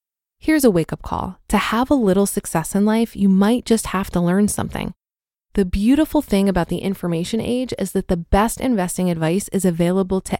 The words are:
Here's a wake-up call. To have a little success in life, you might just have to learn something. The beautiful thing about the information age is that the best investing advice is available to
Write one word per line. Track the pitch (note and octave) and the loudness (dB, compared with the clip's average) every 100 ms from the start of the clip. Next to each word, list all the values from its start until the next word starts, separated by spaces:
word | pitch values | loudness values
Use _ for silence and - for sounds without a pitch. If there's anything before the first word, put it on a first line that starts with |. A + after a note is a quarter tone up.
| _ _ _ _ | _ _ _ _
Here's | - D#4 C4 | 0 4 4
a | |
wake-up | E3+ D#3 D#3 | 4 -2 -6
call. | - E3 F#3 F#3 _ | -8 -6 -6 -10 _
To | G#3 | -2
have | - A3+ C4 | 0 -2 2
a | C#4+ | 2
little | G#3 F#3 G3+ | 2 2 0
success | - - E3+ D#3+ G3 | -2 -4 -4 -2 0
in | G#3 | 2
life, | A3 A#3 - | 2 -2 0
you | G3 | 2
might | F#3+ G3+ B3 - | 4 4 2 2
just | A3+ - | 0 0
have | F#3 G3 | -6 -4
to | F3+ | -2
learn | F3 F#3+ G#3 | 0 2 0
something. | - - - G1+ - _ _ _ _ _ | 0 -6 -6 -8 -10 _ _ _ _ _
The | - F#3 | -2 -2
beautiful | G3 G#3+ C#4+ D#4 D4+ | 0 2 4 2 0
thing | - G3 G3 | 0 2 2
about | F3+ E3 | 0 -2
the | F3 | -4
information | F#3+ F#3+ F3+ E3 F3+ A3+ | -4 -4 -4 -4 -2 -4
age | - B3 B3+ - | -4 -4 -4 -6
is | G3 | -4
that | F#3+ - | -4 -2
the | F3 | -4
best | E3+ G3 A3+ - | 2 2 2 0
investing | C4 A3 F3+ - F#3 | -2 0 -2 -2 -2
advice | E3+ D#3+ F#3 - | 0 0 -2 -2
is | F#3+ | 0
available | F3+ E3+ F3 F#3 F#3 F#3+ | 0 2 0 2 0 -2
to | - - | -4 -8